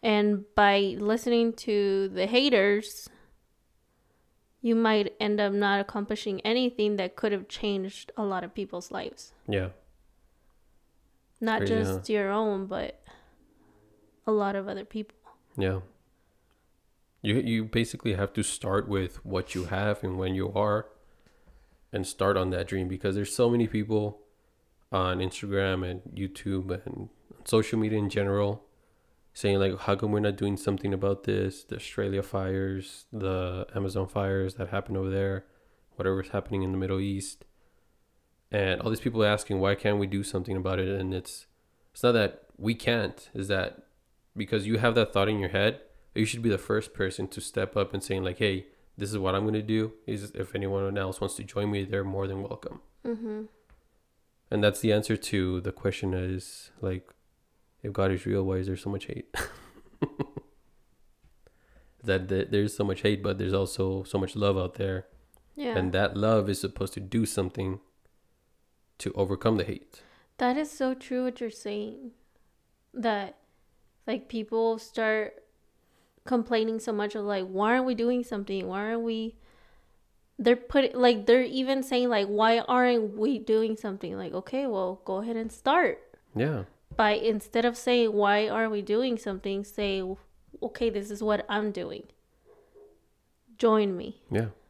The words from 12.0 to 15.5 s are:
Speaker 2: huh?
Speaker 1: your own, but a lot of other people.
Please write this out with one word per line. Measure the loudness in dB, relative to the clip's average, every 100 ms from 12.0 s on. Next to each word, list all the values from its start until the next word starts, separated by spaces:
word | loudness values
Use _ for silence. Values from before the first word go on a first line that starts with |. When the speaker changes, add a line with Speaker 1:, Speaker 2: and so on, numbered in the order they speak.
| 0
Speaker 2:
huh? |
Speaker 1:
your | 0 2
own, | 0 0 -2 -4
but | -6 -6 -10 -20 -20 _ _ _ _ _ _ _ _ _ _ 0
a |
lot | 2 2 -2
of | -6
other | -8
people. | -8 -10 -10 -14 -20 -20 _